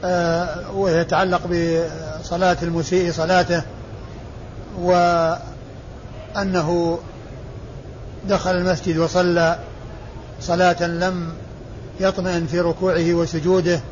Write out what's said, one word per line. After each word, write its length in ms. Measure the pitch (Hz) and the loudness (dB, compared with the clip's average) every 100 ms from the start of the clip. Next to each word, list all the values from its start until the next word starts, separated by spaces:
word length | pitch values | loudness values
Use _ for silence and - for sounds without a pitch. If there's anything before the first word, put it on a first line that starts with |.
آه، 680 | 185 180 170 165 175 160 - | 0 2 2 2 0 -6 -6
وهي 320 | 196 196 165 | 0 2 2
تتعلق 380 | 165 165 190 180 170 | 4 2 4 2 0
بصلاة 1080 | 170 170 165 165 156 160 - - 175 185 175 | 0 2 2 0 -4 -10 -10 -4 2 4 4
المسيء 480 | 170 170 156 180 175 | 0 -2 2 2 2
صلاته، 500 | 151 160 185 180 170 - - - - - - - - - - - 190 | 0 4 4 4 0 -2 -12 -14 -14 -14 -14 -14 -14 -14 -14 -12 -4
وأنه 580 | 175 180 175 170 165 165 - - - - - - - - - 208 196 185 156 175 170 170 - - - - - - - - - - - - 196 | 4 6 6 4 2 0 -6 -14 -14 -14 -14 -14 -14 -14 -10 -4 0 0 2 2 2 -2 -6 -16 -14 -14 -14 -14 -14 -14 -14 -14 -14 -10 0
دخل 260 | 196 180 180 | 0 2 2
المسجد 420 | 180 175 - 165 | 2 0 0 2
وصلى 640 | 165 175 180 170 165 165 - - - - - - - - | 2 4 4 4 4 2 -4 -14 -14 -14 -14 -14 -16 -12
صلاة 460 | - 170 180 180 175 | -2 4 4 4 0
لم 420 | 170 185 185 165 165 - - - - - - | 0 0 -2 -6 -8 -12 -14 -14 -14 -14 0
يطمئن 460 | 190 190 185 175 165 | 0 0 0 0 0
في 140 | 165 | 2
ركوعه 540 | 170 160 185 170 165 | 2 2 2 4 4
وسجوده 680 | 170 165 160 156 185 175 170 - | 2 2 0 2 4 4 0 0